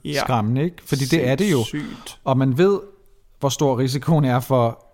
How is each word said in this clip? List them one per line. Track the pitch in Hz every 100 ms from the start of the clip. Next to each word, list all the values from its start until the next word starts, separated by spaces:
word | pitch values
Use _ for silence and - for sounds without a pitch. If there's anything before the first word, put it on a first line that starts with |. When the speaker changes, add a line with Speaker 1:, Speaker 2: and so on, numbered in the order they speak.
Speaker 1:
Ja. | 147 143
Speaker 2:
skræmmende, | - 120 104 131
ikke? | 165 - -
Fordi | 139
det | 135 160 127
er |
det | 139 202
jo. | 143
Speaker 1:
Sindssygt. | 107 151 - - - -
Speaker 2:
Og | - 131
man | 135 127
ved, | 190 196 - - - _ _ -
hvor | 139
stor | - 147 120
risikoen | 135 135 - 160
er | 135 123
for, | - 131 120 113 -